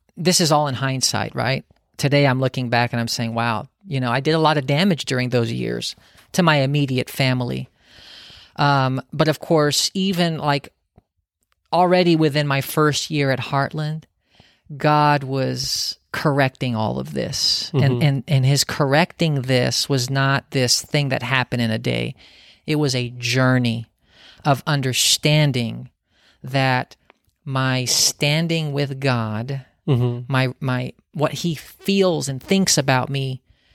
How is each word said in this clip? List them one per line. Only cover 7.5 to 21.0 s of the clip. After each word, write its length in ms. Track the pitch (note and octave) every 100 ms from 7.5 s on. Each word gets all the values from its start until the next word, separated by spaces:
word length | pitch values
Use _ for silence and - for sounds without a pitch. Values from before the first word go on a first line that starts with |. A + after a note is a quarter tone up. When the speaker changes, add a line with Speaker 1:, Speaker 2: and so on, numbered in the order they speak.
| C3 C3 _ _ - - - - - - -
Speaker 1:
Um, 460 | D3 C#3 C3 C3 -
but 160 | C#3 D#3
of 100 | D3
course, 500 | - D#3+ D3 C#3 -
even, 440 | G3 F#3+ F3 E3+ D#3+
like, 360 | D3 C#3+ - _ _ _ _ _ _ _ _ _ _
already 460 | E3 F3+ F3+ F3 D#3+
within 280 | D#3 C#3+ D3
my 140 | C#3
first 500 | - - D3+ C#3 -
year 220 | D#3 C#3
at 80 | C3
Heartland, 640 | B2 C#3 C#3 D#3 D3+ D#3 - _ _ _ _ _ _ C#3+
God 480 | D3+ D3+ D3 D3
was 760 | C3+ C3+ C3 B2+ C3 - - - _
correcting 640 | - D#3 C#3 C3 - B2+ A2+
all 240 | G#2+ B2
of 140 | D3+
this. 580 | D3+ - C#3+ - - -
Speaker 2:
Mm-hmm. 120 | C#3+ C3+
Speaker 1:
And, 180 | B2
and, 200 | D3 C#3 -
and 180 | C3+ C3
his 200 | C#3+ -
correcting 800 | - C#3+ C#3+ F3+ - E3 C#3+
this 440 | B2 B2+ B2+ - -
was 220 | C#3 B2
not 420 | C3+ C3+ C#3 -
this 300 | C#3 B2 -
thing 260 | - D3